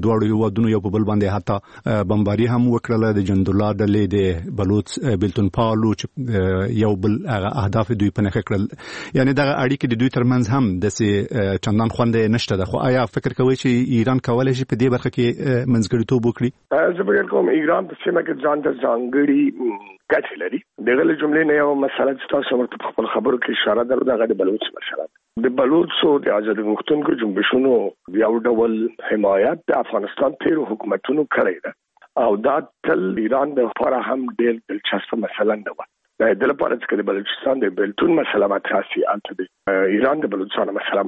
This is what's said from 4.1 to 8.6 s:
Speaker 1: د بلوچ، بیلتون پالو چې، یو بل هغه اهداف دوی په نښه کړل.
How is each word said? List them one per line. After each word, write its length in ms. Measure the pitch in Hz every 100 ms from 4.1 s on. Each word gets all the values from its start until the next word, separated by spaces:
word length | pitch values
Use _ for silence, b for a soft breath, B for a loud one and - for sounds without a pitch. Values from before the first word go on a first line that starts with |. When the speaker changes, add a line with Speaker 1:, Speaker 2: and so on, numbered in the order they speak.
Speaker 1:
د 20 | 101 95 82 - -
بلوچ، 300 | 95 104 - - 160 98
بیلتون 260 | 101 113 98
پالو 460 | - 113 110 110
چې، 120 | 101 - - 123 104 92 92 101 117
یو 100 | 110 98
بل 100 | 107 110
هغه 240 | 190 107 98 135
اهداف 300 | 95 110 107
دوی 180 | 110 101
په 120 | - 107
نښه 140 | 113 -
کړل. 160 | 101